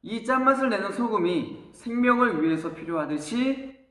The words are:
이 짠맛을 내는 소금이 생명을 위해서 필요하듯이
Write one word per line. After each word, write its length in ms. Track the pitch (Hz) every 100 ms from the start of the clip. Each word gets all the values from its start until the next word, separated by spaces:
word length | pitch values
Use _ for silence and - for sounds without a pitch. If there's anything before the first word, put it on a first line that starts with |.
이 220 | 170 220
짠맛을 440 | 240 262 262 269 262
내는 240 | 202 196
소금이 800 | - 240 214 175 175 - - -
생명을 680 | - 233 233 247 240 247 165
위해서 300 | 160 160 165
필요하듯이 1040 | 160 160 165 143 147 - 240 262 262 269 - _